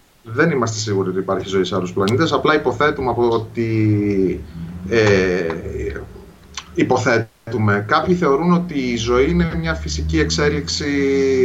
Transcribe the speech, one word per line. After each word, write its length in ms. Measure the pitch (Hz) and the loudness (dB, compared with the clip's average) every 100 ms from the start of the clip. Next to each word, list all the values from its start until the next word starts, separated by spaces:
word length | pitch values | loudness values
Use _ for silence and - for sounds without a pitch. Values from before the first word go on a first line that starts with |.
| _ _ | _ _
Δεν 280 | 113 120 165 | -6 0 2
είμαστε 280 | 139 110 - | 2 0 -2
σίγουροι 300 | 110 98 92 | -2 0 0
ότι 100 | 92 | -2
υπάρχει 280 | 92 92 92 | -2 -2 0
ζωή 160 | 95 | 0
σε 120 | 87 98 | 0 -2
άλλους 180 | 90 | -4
πλανήτες, 380 | 98 98 123 160 | -2 0 2 2
απλά 240 | 135 147 156 | 2 2 2
υποθέτουμε 540 | 135 107 151 147 127 | 0 0 0 0 -2
από 200 | 113 120 | 2 2
ότι, 1120 | 113 110 117 113 110 107 104 104 95 92 76 - - - 87 92 | 2 -2 -4 -2 2 2 2 2 2 0 -2 -8 -12 -12 -10 -2
ε, 600 | 113 107 98 92 90 82 80 - - - - - - - - - - - | 2 4 4 2 0 -2 -6 -8 -6 -6 -8 -12 -18 -20 -20 -18 -18 -8
υποθέτουμε. 1120 | - 104 120 123 117 110 _ - 110 107 101 104 | -2 2 2 2 0 0 _ -8 -2 2 2 2
Κάποιοι 280 | 156 160 175 | 0 2 2
θεωρούν 380 | 151 139 170 | 2 2 4
ότι 260 | 170 175 143 | 2 0 -4
η 160 | 127 117 | -2 -2
ζωή 320 | 117 123 139 | 2 2 4
είναι 260 | 175 165 165 | 2 0 -2
μια 200 | 160 156 | -4 -4
φυσική 440 | 151 - - 160 | -4 -4 -2 0
εξέλιξη 680 | 156 - 151 147 - - 147 143 139 139 135 131 | 0 0 0 0 -4 -6 -2 0 0 2 2 2